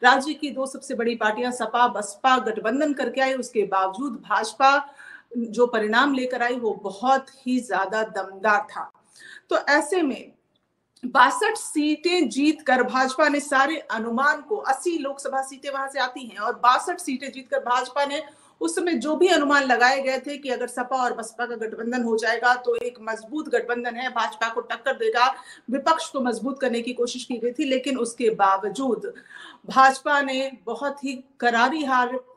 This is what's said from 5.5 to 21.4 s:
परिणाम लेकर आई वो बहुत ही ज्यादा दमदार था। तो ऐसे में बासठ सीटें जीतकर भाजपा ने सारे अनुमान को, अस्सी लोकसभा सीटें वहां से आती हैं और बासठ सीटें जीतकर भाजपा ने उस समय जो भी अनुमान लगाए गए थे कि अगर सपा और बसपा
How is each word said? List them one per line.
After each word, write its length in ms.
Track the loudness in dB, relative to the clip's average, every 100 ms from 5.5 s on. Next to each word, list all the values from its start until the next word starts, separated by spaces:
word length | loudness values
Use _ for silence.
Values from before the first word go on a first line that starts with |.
| 2 2
परिणाम 460 | 2 2 4 4
लेकर 300 | 2 -2 -2
आई 120 | -2 0
वो 180 | -2
बहुत 520 | -4 -8 -2 2 2 2 _ -2
ही 120 | -2
ज्यादा 440 | 0 -2 0 -2
दमदार 560 | -2 -4 -8 -2 2 2
था। 320 | 0 -10 -12 _ _ _ -20 -20 _
तो 80 | -2
ऐसे 440 | 4 2 4 0
में 300 | 0 -4 -12 _ _ _ _ _ _ _ 0
बासठ 520 | 6 6 4 -2 -2
सीटें 720 | -4 -2 0 0 0 2 0
जीतकर 540 | 2 2 2 2 2
भाजपा 460 | 2 2 0 4 2
ने 100 | 2
सारे 380 | 0 2 2 0
अनुमान 640 | -4 -6 -4 0 2 0
को, 140 | -4 -4
अस्सी 420 | -2 -2 -2 -2
लोकसभा 440 | -4 -6 -4 -4
सीटें 280 | -6 -10 -8
वहां 200 | -6 -6
से 100 | -4
आती 280 | -4 -6 -14
हैं 100 | -6
और 160 | -6
बासठ 460 | 2 4 4 0 -6
सीटें 320 | -6 -6 -8
जीतकर 280 | -12 -4 -4
भाजपा 460 | 0 -2 0 -2 -2
ने 180 | -4 -8 -20 _ _
उस 140 | -4 -2
समय 180 | 0
जो 220 | -2 -2 2
भी 120 | 4
अनुमान 360 | 4 4 2
लगाए 380 | 4 4 4 4
गए 180 | 0 -4
थे 180 | -6 -8
कि 120 | -6
अगर 180 | -4 -4
सपा 360 | -6 -4 -2
और 100 | -2
बसपा 320 | -4 -10 -8